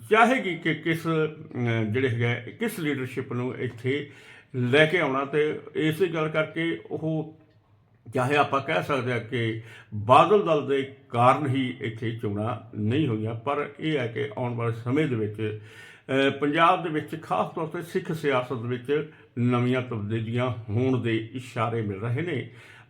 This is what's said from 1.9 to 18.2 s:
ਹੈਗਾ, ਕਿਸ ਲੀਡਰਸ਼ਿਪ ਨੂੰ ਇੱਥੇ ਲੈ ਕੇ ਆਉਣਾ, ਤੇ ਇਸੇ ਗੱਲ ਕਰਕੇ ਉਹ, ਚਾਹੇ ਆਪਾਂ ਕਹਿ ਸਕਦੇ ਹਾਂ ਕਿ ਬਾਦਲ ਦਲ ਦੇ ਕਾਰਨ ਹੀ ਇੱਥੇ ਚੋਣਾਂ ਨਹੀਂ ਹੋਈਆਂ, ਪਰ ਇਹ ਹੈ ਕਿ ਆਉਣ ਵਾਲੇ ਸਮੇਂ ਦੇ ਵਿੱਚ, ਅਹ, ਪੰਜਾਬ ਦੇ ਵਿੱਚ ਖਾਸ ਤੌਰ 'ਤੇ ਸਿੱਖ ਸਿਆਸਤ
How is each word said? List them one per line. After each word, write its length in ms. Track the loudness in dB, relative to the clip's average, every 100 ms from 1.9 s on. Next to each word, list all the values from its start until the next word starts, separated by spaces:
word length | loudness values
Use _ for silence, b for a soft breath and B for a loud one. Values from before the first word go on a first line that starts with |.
| 0 0
ਹੈਗਾ, 420 | 2 0 -2 -6
ਕਿਸ 300 | -4 -4 -2
ਲੀਡਰਸ਼ਿਪ 520 | -2 -2 -4 -6 -6
ਨੂੰ 240 | -4 -4 -4
ਇੱਥੇ 540 | -6 -4 -4 -4 -6 B B B -10 -4
ਲੈ 300 | 4 6 6
ਕੇ 120 | 4
ਆਉਣਾ, 260 | 0 0
ਤੇ 360 | 0 0 0 -2 -6
ਇਸੇ 320 | 0 0 2 0
ਗੱਲ 220 | 0 0
ਕਰਕੇ 520 | 0 -2 -2 -4 -4 -6
ਉਹ, 480 | -6 -4 -4 -6 -12 -20 _ _ _ _ _ -6
ਚਾਹੇ 220 | -2 2 4
ਆਪਾਂ 240 | 4 0
ਕਹਿ 220 | 0 -2
ਸਕਦੇ 300 | 0 -2 0
ਹਾਂ 80 | -2
ਕਿ 420 | -2 -2 -2 -4 B B B
ਬਾਦਲ 520 | -4 8 8 10 6 6
ਦਲ 220 | 2 2
ਦੇ 240 | 0 -2 -8 -4
ਕਾਰਨ 380 | 4 6 6 2
ਹੀ 300 | 0 -2 -4
ਇੱਥੇ 300 | -6 -4 -6
ਚੋਣਾਂ 640 | -4 -4 -2 -4 -6 -8 -4
ਨਹੀਂ 320 | 0 2 2
ਹੋਈਆਂ, 260 | 0 -2
ਪਰ 360 | -4 -4 -2 -4 -4
ਇਹ 180 | -2 -2
ਹੈ 80 | -2
ਕਿ 240 | -4 -6 -4
ਆਉਣ 160 | -4
ਵਾਲੇ 180 | -2 -2
ਸਮੇਂ 340 | -2 0 2 2
ਦੇ 100 | 0
ਵਿੱਚ, 440 | -2 -4 -6 -6 B B B B -2
ਅਹ, 200 | 2 2
ਪੰਜਾਬ 520 | 2 0 4 6 4
ਦੇ 60 | 0
ਵਿੱਚ 340 | -4 -4 -8
ਖਾਸ 320 | -4 -2 -2
ਤੌਰ 120 | -4 -6
'ਤੇ 160 | -8
ਸਿੱਖ 300 | -6 -4 -4
ਸਿਆਸਤ 400 | -2